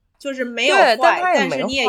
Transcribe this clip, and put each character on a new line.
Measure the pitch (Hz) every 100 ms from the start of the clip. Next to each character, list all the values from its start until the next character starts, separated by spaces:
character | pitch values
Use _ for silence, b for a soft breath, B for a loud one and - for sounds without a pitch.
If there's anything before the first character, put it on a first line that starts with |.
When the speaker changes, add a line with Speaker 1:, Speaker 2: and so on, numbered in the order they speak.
| _ _
Speaker 1:
就 | 277
是 | 262
没 | 247 233 254
有 | 392
坏， | 302 226
Speaker 2:
对， |
但 | 254 277
它 | 359 330
也 |
没 | 175
坏。 |
Speaker 1:
但 | 269
是 | 262
你 |
也 | 269